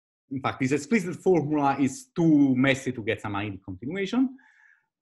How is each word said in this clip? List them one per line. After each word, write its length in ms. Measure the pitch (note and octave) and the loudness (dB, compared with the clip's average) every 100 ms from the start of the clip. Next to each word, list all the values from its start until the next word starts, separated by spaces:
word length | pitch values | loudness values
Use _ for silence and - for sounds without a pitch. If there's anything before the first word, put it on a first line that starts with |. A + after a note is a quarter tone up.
| _ _ _ | _ _ _
in 100 | C3+ | -6
fact, 200 | A#2+ G#2+ | -6 -4
this 100 | C3 | -2
explicit 460 | C#3+ - A#3 F3 F3 | -2 0 -2 -2 -4
formula 600 | F#3+ F3 C#3+ D3+ C#3 C3+ | 0 2 2 0 0 0
is 300 | C3 - - | -2 -2 -10
too 400 | - E3 D3 C#3 | 0 4 6 4
messy 380 | B2 C#3 C3 C3 | 4 2 2 -2
to 100 | B2 | -6
get 180 | G#2+ A2 | -4 -4
some 140 | A2 | -4
ideal 240 | G2+ G#2 G2 | -6 -6 -10
continuation. 720 | - F#2+ B2 F#3+ G3 A#3 C4 - _ _ _ _ _ _ | -14 -12 -10 -6 -4 0 0 -2 _ _ _ _ _ _